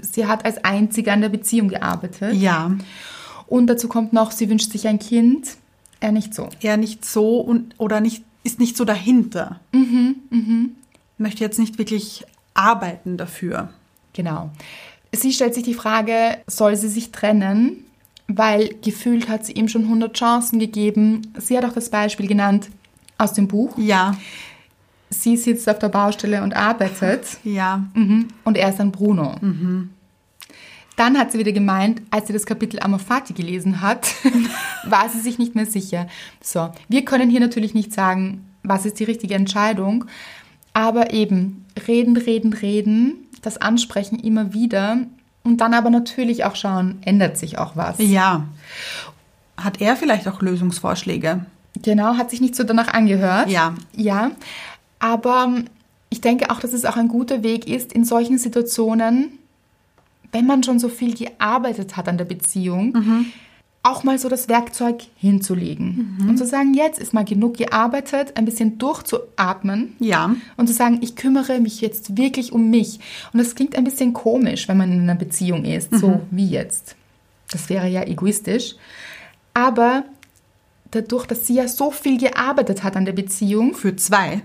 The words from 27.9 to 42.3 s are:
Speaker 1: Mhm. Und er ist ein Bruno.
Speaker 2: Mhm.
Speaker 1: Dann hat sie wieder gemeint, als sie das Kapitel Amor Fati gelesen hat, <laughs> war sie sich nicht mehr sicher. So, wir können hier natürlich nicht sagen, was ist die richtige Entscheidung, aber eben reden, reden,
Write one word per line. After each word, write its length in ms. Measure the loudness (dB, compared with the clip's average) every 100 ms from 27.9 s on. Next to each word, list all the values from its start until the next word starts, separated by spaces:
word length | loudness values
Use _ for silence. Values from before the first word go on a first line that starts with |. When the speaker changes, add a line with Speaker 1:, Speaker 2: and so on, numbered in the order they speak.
Speaker 1:
Mhm. 340 | 0 2 2 0 -4
Und 140 | 0 2
er 100 | 2
ist 120 | 2
ein 100 | -2
Bruno. 440 | 0 2 2 0 -2
Speaker 2:
Mhm. 520 | -2 -2 -2 -2 -6 -14 _ _ _ _ -20 -20 -20 -20 -8 0
Speaker 1:
Dann 200 | 4 4
hat 140 | 2
sie 80 | 0
wieder 120 | 0
gemeint, 500 | 2 2 2 0 0 -4
als 160 | -4 -2
sie 60 |
das 120 | -6 -4
Kapitel 340 | -4 -4 -4
Amor 180 | -2 -2
Fati 340 | -2 -4 -4
gelesen 460 | -10 -6 -4 -2 0
hat, 260 | -2 -2 -4 0 2 2 0
<laughs> 340 | -4 -8 -10 2
war 220 | 2 2
sie 100 | -2
sich 180 | -6 -2
nicht 160 | -2 -2
mehr 100 | -2
sicher. 420 | -4 -4 -6 -6 -12 -20 -16
So, 300 | -6 -4 -4 -8 0
wir 160 | 0 2
können 240 | 2 4
hier 120 | 4
natürlich 320 | 2 0 0
nicht 200 | -2 -2
sagen, 520 | 0 0 0 -2 -6 -14 _
was 220 | -2 -2 -2
ist 140 | -4
die 40 |
richtige 320 | -4 -4 -2 0
Entscheidung, 720 | 0 2 0 0 0 -2 -4 -12 -20 -20 -20 _ _
aber 400 | 0 2 2 2
eben 520 | 2 2 2 0 -6 -16 -10 0
reden, 300 | 2 4 4
reden, 360 | 2